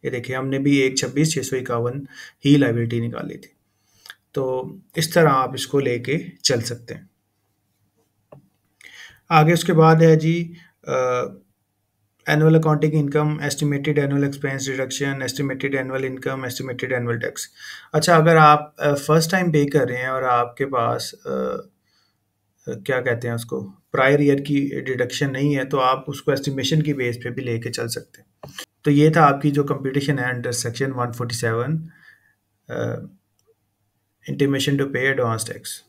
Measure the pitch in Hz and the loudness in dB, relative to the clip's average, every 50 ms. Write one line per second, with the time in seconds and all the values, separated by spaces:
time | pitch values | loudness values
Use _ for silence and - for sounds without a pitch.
0 | - 131 123 123 117 120 131 131 131 135 139 135 139 143 143 139 135 131 131 - | -6 -6 -6 -6 -8 -6 -8 -6 -4 -4 -4 0 2 2 4 4 4 2 0 -2
1 | - 123 127 143 156 156 - 139 - - 135 127 123 - 120 117 117 120 127 143 | -4 -2 0 0 0 0 0 -4 -4 -4 -4 -6 -4 -4 -4 -2 -2 -4 -6 -8
2 | 139 - - - - - _ _ - 139 143 147 135 120 113 120 117 117 120 117 | -12 -12 -18 -20 -20 -20 _ _ 4 4 6 6 4 2 2 0 -2 -2 -2 -4
3 | 117 117 - - - - - - - _ _ _ _ _ _ _ _ _ _ _ | -4 -4 -8 -8 -10 -10 -12 -14 -16 _ _ _ _ _ _ _ _ _ _ _
4 | _ - - _ _ _ _ 139 131 131 131 127 131 - - - _ _ _ 165 | _ -20 -20 _ _ _ _ -4 -4 -2 -4 -4 -6 -10 -14 -18 _ _ _ -4
5 | 160 - - 175 165 147 135 131 131 123 127 117 - - - 139 131 123 120 117 | -4 0 2 4 4 6 4 2 0 -2 -4 -8 -6 -2 -2 0 0 0 -2 -2
6 | 117 131 139 170 - - - _ - - 131 117 113 - 120 - - - 117 - | -2 -4 -4 -4 -4 -8 -16 _ -2 0 0 0 -2 -6 -10 -12 -14 -18 -18 -18
7 | - _ _ _ _ _ _ _ _ _ _ _ _ _ _ _ _ _ _ _ | -18 _ _ _ _ _ _ _ _ _ _ _ _ _ _ _ _ _ _ _
8 | _ _ _ _ _ _ - - _ _ _ _ _ _ _ _ - - - - | _ _ _ _ _ _ -20 -20 _ _ _ _ _ _ _ _ -20 -20 -20 -20
9 | - - _ _ _ _ 170 156 156 160 175 165 - - 165 160 160 160 165 160 | -20 -20 _ _ _ _ 4 6 6 6 4 2 2 2 4 6 8 8 8 8
10 | 165 165 160 151 156 160 170 170 170 170 170 - - _ _ _ _ - 131 131 | 8 6 6 6 4 0 0 0 -4 -6 -10 -20 -20 _ _ _ _ -4 -2 -2
11 | 127 127 123 123 - - - - _ _ _ _ _ _ _ _ _ _ _ _ | 0 0 0 -2 -4 -6 -10 -16 _ _ _ _ _ _ _ _ _ _ _ _
12 | _ _ _ _ _ - 151 151 156 160 160 160 156 156 151 147 151 151 151 156 | _ _ _ _ _ 0 2 4 6 6 6 6 4 4 2 2 2 2 2 0
13 | 143 143 143 151 151 151 151 151 147 143 143 - 151 147 143 139 143 156 147 147 | 0 0 0 0 0 0 -2 -4 -4 -6 -4 -2 -2 -2 -2 -2 -2 0 0 0
14 | 143 139 139 139 139 139 139 - - 139 135 135 135 135 131 131 131 123 - - | 0 0 0 0 0 -2 -2 -4 -6 -6 -6 -6 -6 -6 -4 -4 -6 -6 -4 -6
15 | 139 139 135 135 131 120 - 147 143 135 135 135 139 139 135 135 131 131 131 131 | -4 -4 -4 -4 -6 -8 -4 -4 -4 -4 -4 -4 -4 -4 -4 -4 -4 -4 -4 -4
16 | 131 131 131 131 - 139 135 135 131 123 123 - 131 131 123 123 135 123 131 123 | -4 -6 -8 -6 -6 -6 -6 -6 -8 -8 -8 -8 -10 -10 -8 -8 -6 -4 -4 -4
17 | 120 120 117 113 - - - - - - _ _ - - - - - _ - 156 | -2 -2 -4 -4 -4 -8 -8 -10 -16 -16 _ _ -20 -18 -18 -20 -16 _ -2 0
18 | 156 180 175 160 156 170 165 160 156 151 151 147 151 - _ - - 147 143 143 | 2 4 4 6 6 6 6 8 8 8 8 6 2 -8 _ -2 0 0 0 0
19 | - - 151 165 160 160 196 185 180 175 156 151 143 143 - 147 127 120 123 123 | 0 2 2 2 2 2 0 0 0 2 2 2 2 2 2 0 0 0 -2 -4
20 | 127 131 131 131 131 127 123 120 120 120 - - 135 139 135 120 117 117 120 120 | -4 -4 -4 -2 0 0 2 2 0 -2 -4 -6 -6 -2 -2 -2 0 0 -2 -4
21 | - - - _ _ - - 65 64 64 - - - _ _ _ _ _ _ _ | -6 -10 -12 _ _ -6 -4 -4 -4 -4 -6 -8 -12 _ _ _ _ _ _ _
22 | _ _ _ _ _ _ _ _ _ _ _ _ _ 120 120 110 98 - 131 127 | _ _ _ _ _ _ _ _ _ _ _ _ _ -12 -12 -8 -6 -4 -4 -2
23 | 117 131 117 117 120 120 117 117 117 117 131 131 - - - _ _ _ - 135 | -2 -2 -4 -2 -4 -6 -6 -6 -6 -8 -8 -8 -8 -12 -16 _ _ _ -2 2
24 | 131 135 143 147 147 143 139 139 143 151 143 139 139 139 - 135 131 131 131 120 | 4 4 4 4 4 4 2 2 0 -2 -2 -2 -2 -2 -4 -6 -6 -6 -2 -2
25 | 123 120 - - 147 135 131 131 143 147 143 135 127 135 147 135 127 127 131 135 | -2 -4 -2 -4 -4 -4 -2 -2 0 0 0 0 -2 -2 -2 0 2 0 0 0
26 | - - 139 - - 151 135 139 139 147 135 135 123 - 160 156 151 151 139 131 | -4 -12 -12 -4 -2 -2 -2 0 -2 -4 -4 -4 -2 0 2 2 2 0 -2 -2
27 | 123 120 117 117 - 123 120 123 123 123 117 113 117 123 113 - 117 113 - - | -2 -4 -4 -4 -8 -8 -8 -6 -4 -4 -4 -4 -4 -6 -6 -6 -6 -6 -6 -10
28 | - _ - _ _ _ _ _ - - - - - _ _ _ _ 151 147 143 | -10 _ -20 _ _ _ _ _ -20 -20 -18 -18 -18 _ _ _ _ 2 4 6
29 | 147 156 156 170 156 143 139 139 - 147 139 147 139 143 139 135 135 135 131 143 | 6 6 6 6 6 6 4 2 0 0 2 0 0 0 -2 -4 -4 -2 -2 -2
30 | 139 147 143 135 123 127 123 123 120 123 117 113 - 120 113 - 135 135 131 123 | 0 0 -2 -2 -2 -4 -4 -4 -4 -4 -4 -4 -6 -6 -4 -4 -4 -4 -2 -4
31 | 123 120 113 - 123 117 113 - 120 113 113 117 123 139 160 160 160 - _ _ | -4 -6 -4 -8 -6 -6 -6 -4 -2 -2 0 -2 -2 -2 -4 -4 -6 -10 _ _
32 | _ - _ _ _ _ _ _ _ _ _ _ _ - 123 123 117 117 117 - | _ -20 _ _ _ _ _ _ _ _ _ _ _ -10 -8 -6 -4 -4 -6 -8
33 | - - - _ _ _ _ _ _ _ _ _ _ _ _ _ _ _ _ _ | -10 -16 -20 _ _ _ _ _ _ _ _ _ _ _ _ _ _ _ _ _
34 | _ _ _ _ _ - 143 143 143 139 139 131 135 147 139 139 139 139 139 123 | _ _ _ _ _ -10 -2 -2 0 0 0 0 0 0 0 0 -2 -2 -2 -2
35 | 127 135 135 135 123 113 113 107 107 - - - - - - - _ | 0 0 0 0 0 -2 -2 -4 -6 -8 -10 -14 -14 -16 -16 -16 _